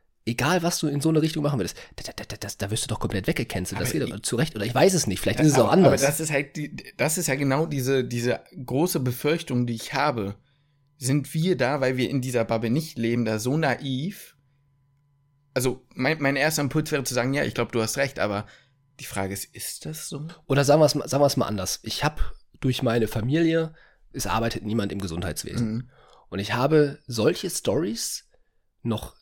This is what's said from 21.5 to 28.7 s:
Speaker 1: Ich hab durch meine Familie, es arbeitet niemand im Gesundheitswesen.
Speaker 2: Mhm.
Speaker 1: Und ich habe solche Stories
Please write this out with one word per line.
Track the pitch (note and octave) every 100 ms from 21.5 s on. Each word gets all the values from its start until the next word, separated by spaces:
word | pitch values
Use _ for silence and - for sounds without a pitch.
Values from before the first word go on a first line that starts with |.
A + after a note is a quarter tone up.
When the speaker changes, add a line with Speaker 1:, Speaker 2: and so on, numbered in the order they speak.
| G#2 F#2 -
Speaker 1:
Ich | - -
hab | D3 - - - _ -
durch | C3 B2+
meine | B2+ A#2 A2
Familie, | - A2 D3+ E3 E3 D#3+ - - _ _
es | - G2
arbeitet | G2 A2+ - G#2+
niemand | A2 G2+
im | G2+
Gesundheitswesen. | F#2+ E2 F2+ D2+ - - A#2
Speaker 2:
Mhm. | A2 B2+ _ - - _
Speaker 1:
Und | F#2
ich | G2+
habe | B2 C#3 D#3 D3 C#3+ -
solche | A#2 A2 F3 F#3
Stories | - - G#2 F3+ A3+ - - - _ _ _ _